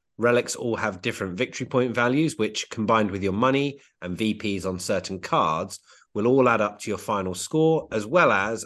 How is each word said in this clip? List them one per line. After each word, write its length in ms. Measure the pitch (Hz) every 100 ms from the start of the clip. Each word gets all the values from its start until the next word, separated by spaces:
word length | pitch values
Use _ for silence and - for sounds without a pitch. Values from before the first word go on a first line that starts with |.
| _ -
Relics 380 | 117 120 - -
all 220 | 123 107
have 240 | 107 95
different 360 | 120 104 95 90
victory 300 | 127 - 127
point 260 | 131 127
values, 440 | 117 120 139 165 -
which, 320 | 107 - -
combined 420 | - 104 110 104
with 100 | 95
your 120 | 98
money 480 | 98 127 139 143 135 _ -
and 160 | 90 90
V 180 | 110 101
Ps 280 | 107 98
on 160 | 92 92
certain 400 | 92 95 90 95
cards, 640 | - 160 87 78 101 - _ - _
will 140 | 107 113
all 200 | 135 123
add 140 | 113
up 180 | 104 -
to 100 | -
your 80 | 98
final 380 | - 101 95 90
score, 540 | - 156 160 160 -
as 140 | 107 104
well 260 | 175 151
as 320 | 101 101 113